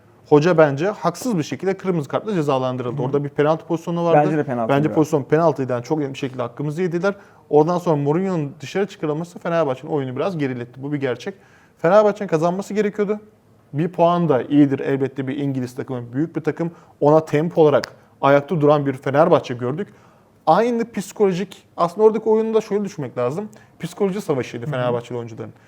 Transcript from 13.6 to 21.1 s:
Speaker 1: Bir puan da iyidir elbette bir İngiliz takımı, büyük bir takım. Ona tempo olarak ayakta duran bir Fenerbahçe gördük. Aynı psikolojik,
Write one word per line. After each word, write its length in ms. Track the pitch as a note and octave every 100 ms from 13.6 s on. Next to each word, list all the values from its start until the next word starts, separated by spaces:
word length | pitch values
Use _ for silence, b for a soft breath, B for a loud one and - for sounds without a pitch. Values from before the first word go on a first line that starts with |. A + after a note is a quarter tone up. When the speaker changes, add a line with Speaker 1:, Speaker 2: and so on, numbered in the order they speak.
| _
Speaker 1:
Bir 180 | C#3+ F3
puan 380 | F3+ E3+ F3 E3+
da 140 | B2+
iyidir 360 | - D3 C#3+ C3
elbette 480 | C#3+ C#3 C3 C3+ C3
bir 100 | C3
İngiliz 380 | C#3 C3 B2 -
takımı, 380 | B2 B2+ A#2+
büyük 220 | B2+ D#3+ D#3+
bir 60 |
takım. 300 | D3+ D3 E3+ b b b
Ona 240 | D3 D#3 D#3
tempo 360 | D3 E3+ E3+
olarak 300 | D3+ B2+ - b b b
ayakta 400 | C#3 C#3+ C#3+ F3
duran 240 | C#3+ D3+ C#3
bir 80 |
Fenerbahçe 600 | B2+ - C#3 F3 D3 -
gördük. 340 | A#2+ B2 D3+ G#3 b b b b _ -
Aynı 440 | F3 A#3 A#3 A3+
psikolojik, 720 | G#3+ -